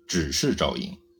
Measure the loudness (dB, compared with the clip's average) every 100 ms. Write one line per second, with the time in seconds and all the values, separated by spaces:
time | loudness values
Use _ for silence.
0 | -2 0 0 2 2 2 0 -2 -8 -12
1 | _ _